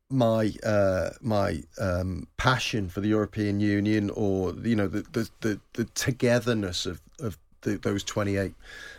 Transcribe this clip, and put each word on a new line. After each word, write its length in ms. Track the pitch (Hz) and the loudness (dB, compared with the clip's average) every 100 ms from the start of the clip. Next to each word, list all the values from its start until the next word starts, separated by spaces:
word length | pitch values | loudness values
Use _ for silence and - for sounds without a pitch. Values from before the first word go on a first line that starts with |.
| - | -4
my, 400 | 135 117 110 110 - | 2 4 4 2 0
uh, 460 | 110 104 98 92 82 - | 0 4 4 2 -2 -4
my, 420 | 107 104 95 78 - - | -2 0 0 -2 -6 -4
um, 480 | 95 90 92 85 - - | -2 0 -2 -4 -8 -2
passion 520 | 131 127 - 113 92 | 2 2 0 -2 -4
for 120 | 101 | -2
the 60 | 104 | 0
European 540 | 107 101 - 104 101 | 2 0 -2 0 2
Union 500 | 104 104 104 110 101 | 2 2 4 2 2
or, 420 | - 101 95 90 - | 0 0 2 0 -2
you 100 | 113 | 0
know, 140 | 110 98 | 0 0
the, 140 | 104 - | -2 -4
the, 160 | 120 110 - | -4 -6 -4
the, 200 | 113 98 _ | -4 -4 _
the 100 | - 117 | -6 -6
togetherness 920 | - - 123 123 120 110 113 95 87 | -4 -4 0 2 2 2 0 -2 -4
of, 160 | 95 85 - - | -6 -8 -14 -10
of 180 | 113 82 _ - | -10 -10 _ -8
the, 160 | - 98 | -4 -2
those 260 | 113 101 | -2 -2
twenty-eight 520 | - 110 101 98 95 - - - - | -2 -2 0 0 -2 -6 -18 -18 -18